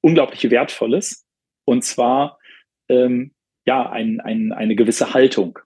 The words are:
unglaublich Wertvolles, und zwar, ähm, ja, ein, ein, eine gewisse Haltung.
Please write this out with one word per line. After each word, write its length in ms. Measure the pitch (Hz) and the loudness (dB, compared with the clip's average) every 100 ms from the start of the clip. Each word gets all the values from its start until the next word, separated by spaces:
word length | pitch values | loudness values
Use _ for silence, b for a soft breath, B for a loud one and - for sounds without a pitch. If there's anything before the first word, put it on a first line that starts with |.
unglaublich 460 | 151 165 131 - 120 | 4 4 0 -2 0
Wertvolles, 760 | 120 143 - 113 151 - - _ _ _ _ | 0 -2 -4 -2 -2 -4 -14 _ _ _ _
und 180 | - 123 | -2 -2
zwar, 560 | - - 120 131 147 _ b b b _ _ | -2 -2 0 0 -2 _ b b b _ _
ähm, 440 | 127 123 123 135 _ _ _ | 2 2 -2 -6 _ _ _
ja, 260 | - 131 120 | -2 -2 -2
ein, 300 | 113 113 110 | -4 -4 -6
ein, 320 | 110 110 110 | -6 -4 -4
eine 240 | - 110 107 | -4 -2 2
gewisse 360 | 113 110 127 | 2 2 0
Haltung. 460 | 131 131 - 87 - | 4 4 2 -4 -6